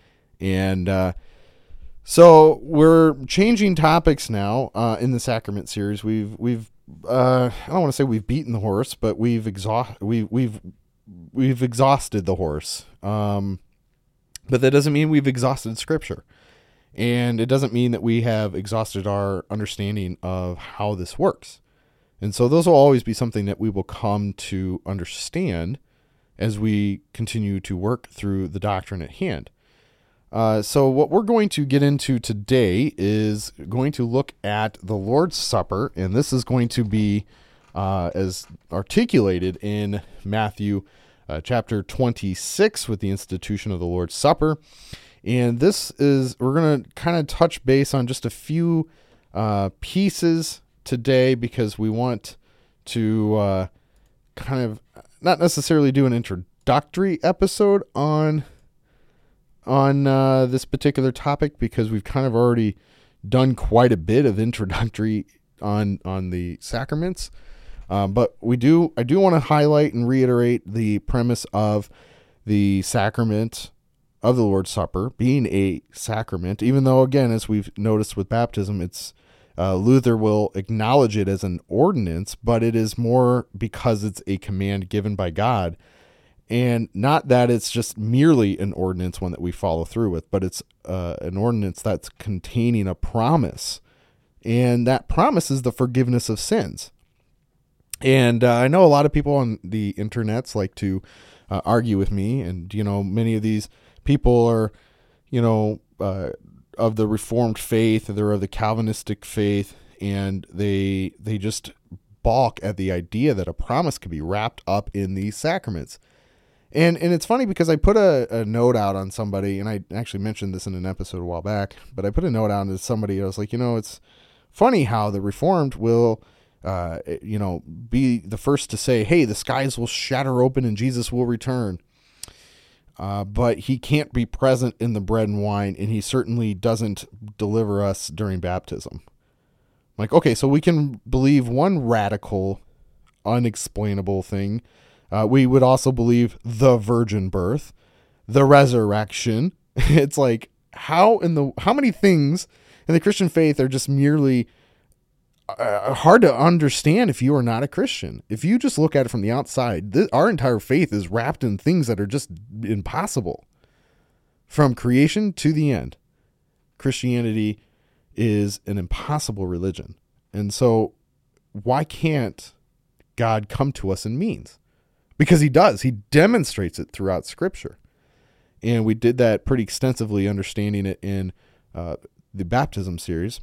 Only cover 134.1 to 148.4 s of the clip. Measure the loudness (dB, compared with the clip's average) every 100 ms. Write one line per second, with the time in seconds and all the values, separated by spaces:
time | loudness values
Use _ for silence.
134.1 | -4 -4 0 2 2 0 -2 -4 -2 -2
135.1 | 0 0 -2 -2 -2 -2 -4 -4 -4 -2
136.1 | -4 -2 -2 -2 -2 -2 0 -2 -6 -12
137.1 | -18 -18 -8 -2 0 0 0 -2 -4 -8
138.1 | -6 -4 -4 -4 -6 -8 -12 -12 -18 _
139.1 | _ _ _ _ _ _ _ _ -8 2
140.1 | 2 4 0 2 2 2 0 -2 -6 -4
141.1 | 0 4 4 2 0 0 0 2 0 0
142.1 | -4 -4 -4 -4 -6 _ _ _ _ _
143.1 | _ -2 0 0 -4 -10 -4 -4 -2 -2
144.1 | -4 -4 -4 -4 -6 _ _ _ _ -6
145.1 | -2 2 4 6 6 6 4 2 0 2
146.1 | 2 2 -2 -10 2 4 4 2 0 0
147.1 | -2 -2 -2 -2 -2 -6 -20 _ _ _
148.1 | _ 0 4